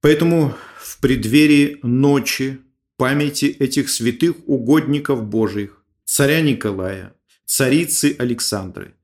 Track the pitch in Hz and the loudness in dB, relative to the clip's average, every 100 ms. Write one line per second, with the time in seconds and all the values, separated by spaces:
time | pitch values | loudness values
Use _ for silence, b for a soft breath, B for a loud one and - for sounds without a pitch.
0 | 147 151 165 170 147 110 B B B - | 4 4 2 2 0 -4 B B B -4
1 | 135 131 110 135 151 147 143 - 117 123 | -2 0 2 4 6 4 2 -2 -2 2
2 | 143 143 - - 135 135 _ _ _ _ | 4 2 0 -4 -6 -8 _ _ _ _
3 | 127 143 147 143 143 - 135 143 131 - | -2 0 -2 0 -2 0 -2 0 -2 -2
4 | 117 117 170 - - 139 117 151 143 143 | -2 0 -2 -2 -2 -2 2 2 2 -4
5 | 143 135 107 110 107 101 101 _ _ _ | -2 -4 -2 -2 -2 -2 -8 _ _ _
6 | - - 143 156 151 113 107 95 92 95 | -6 0 2 2 0 0 -4 -4 -8 -10
7 | 98 _ _ _ - - 131 143 165 - | -14 _ _ _ -8 0 2 2 0 0
8 | 147 - 123 117 - 104 95 87 - _ | 0 0 -4 -4 -4 -6 -8 -12 -18 _